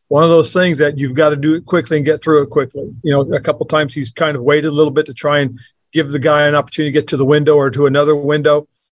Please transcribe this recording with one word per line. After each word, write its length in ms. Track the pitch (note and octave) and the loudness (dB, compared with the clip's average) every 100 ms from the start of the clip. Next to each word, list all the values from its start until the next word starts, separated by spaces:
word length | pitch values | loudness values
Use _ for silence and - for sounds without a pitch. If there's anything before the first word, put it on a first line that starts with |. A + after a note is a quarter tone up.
| - | -2
one 140 | C#3+ | 2
of 60 | E3 | 4
those 240 | E3 D#3 | 4 2
things 260 | F3+ F3+ D3 | 0 0 0
that 200 | D3 D3 | -2 -2
you've 160 | C#3 | -4
gotta 220 | B2+ D#3 D3 | 0 0 2
do 180 | D3 | 0
it 120 | D#3+ E3+ | -2 -2
quickly 320 | F3 - D#3 | -2 0 -2
and 80 | C#3+ | 0
get 160 | D3+ | -2
through 200 | - D3+ | 0 0
it 80 | C#3+ | 0
quickly. 440 | D3 C3 C#3 C3+ - | -4 -10 -10 -14 -8
You 100 | D#3 | -2
know, 80 | C#3+ C#3 | 0 0
a 60 | C#3 | -2
couple 260 | - D3 D3+ | -4 -4 -4
times 260 | D#3 D3 | -2 -2
he's 200 | D3+ B2 | -6 -10
kind 240 | - D#3+ C#3+ | -4 -4 -2
of 60 | |
waited 260 | B2 D3 D3+ | 0 0 0
a 20 | |
little 200 | D3 D3+ | 0 0
bit 160 | C#3 D#3 | 0 -4
to 80 | |
try 260 | B2+ D3 D3 | -6 -2 0
and 180 | C#3 A#2 - _ _ | -2 -6 -18 _ _
give 180 | D#3 D3 | -4 -4
the 80 | C#3+ | -2
guy 280 | D3 D3 D3 | 0 2 2
an 100 | D3 | 0
opportunity 360 | C#3 - D3+ | -2 -4 -2
to 80 | D3 | -2
get 60 | - | -2
to 80 | C#3+ | 0
the 80 | |
window 320 | C3+ D3+ D3 D3 | 2 2 4 4
or 140 | C3+ | 2
to 160 | B2 C#3+ | 2 2
another 300 | C#3 D3 D3 | 2 2 0
window 520 | C#3+ D3+ D3+ D3 D3+ _ _ | 0 0 2 0 -2 _ _